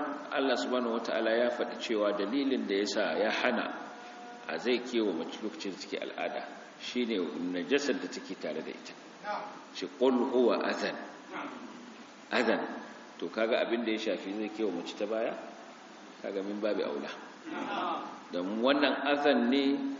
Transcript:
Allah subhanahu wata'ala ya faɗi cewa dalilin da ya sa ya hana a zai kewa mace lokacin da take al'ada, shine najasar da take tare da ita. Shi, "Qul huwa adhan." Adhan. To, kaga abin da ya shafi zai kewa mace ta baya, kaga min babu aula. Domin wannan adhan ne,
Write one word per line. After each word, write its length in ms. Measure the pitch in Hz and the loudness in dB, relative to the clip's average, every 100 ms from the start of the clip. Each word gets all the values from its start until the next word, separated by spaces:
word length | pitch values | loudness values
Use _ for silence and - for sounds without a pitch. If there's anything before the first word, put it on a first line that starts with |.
| - - - | 0 -6 -4
Allah 240 | 139 135 120 | 0 2 2
subhanahu 440 | 113 123 117 113 | 2 2 2 0
wata'ala 320 | - 110 113 117 | 0 2 4 4
ya 140 | 120 | 4
faɗi 240 | - 110 - | 2 -2 -2
cewa 320 | - 110 104 98 | 0 2 4 2
dalilin 520 | 98 139 135 120 104 | 2 2 4 2 4
da 80 | 98 | 2
ya 100 | 104 | 2
sa 160 | 80 82 82 | 2 2 4
ya 160 | 107 | 2
hana 340 | - 123 110 - - - - - - - - - | 4 2 2 0 -4 -8 -12 -14 -12 -14 -12 -6
a 80 | 80 | -2
zai 220 | 110 120 | 2 2
kewa 320 | 123 117 104 | 2 2 2
mace 260 | 80 - - | 2 -2 -6
lokacin 280 | 107 - 101 | -6 -6 -6
da 60 | 85 | -8
take 180 | - - | -6 -6
al'ada, 440 | - - 87 - - - - - | -4 -4 -4 -4 -8 -10 -16 -12
shine 380 | - 123 117 101 80 87 87 | -4 -2 2 2 0 -2 -2
najasar 440 | 90 85 143 - 87 | -2 2 2 2 0
da 80 | 90 | -2
take 280 | - - 92 | -8 -8 -6
tare 220 | - 151 | -6 -4
da 100 | - | -6
ita. 220 | - - - - - 202 202 - - - | -8 -12 -16 -18 -10 -6 -6 -6 -12 -14
Shi, 140 | - - - | -8 -6 4
"Qul 140 | 131 123 117 | 6 6 6
huwa 320 | 123 117 92 | 6 6 6
adhan." 320 | - - - - - - - - - - - - - - - - - | 2 0 -2 -4 -8 -14 -12 -8 -8 -10 -12 -14 -14 -16 -16 -18 -2
Adhan. 300 | 110 117 98 - - - - - - | 2 4 4 0 -6 -10 -14 -16 -8
To, 80 | 87 | -4
kaga 300 | 110 113 107 | 0 2 4
abin 200 | 92 117 | 2 2
da 80 | 113 | 2
ya 80 | 107 | 0
shafi 320 | 110 104 95 | 0 -2 -2
zai 160 | 104 107 | -4 -4
kewa 220 | - 107 | 0 0
mace 240 | 85 85 - | 0 -4 -4
ta 100 | 104 | 0
baya, 300 | 110 117 - - - - - - - - - | 0 0 -2 -8 -14 -16 -18 -18 -18 -18 -10
kaga 220 | 110 98 | -4 -2
min 160 | 98 104 | -2 0
babu 240 | 104 98 | 0 0
aula. 260 | - 71 71 - - - - - - - - - - - - | 0 -2 -4 -8 -12 -14 -8 -6 -4 -2 -2 -2 -6 -12 -8
Domin 280 | 87 92 110 | -4 -2 2
wannan 340 | 123 147 139 - | 4 6 4 2
adhan 480 | 139 143 147 127 120 | 2 4 6 6 6
ne, 260 | 139 139 139 139 | 4 4 2 0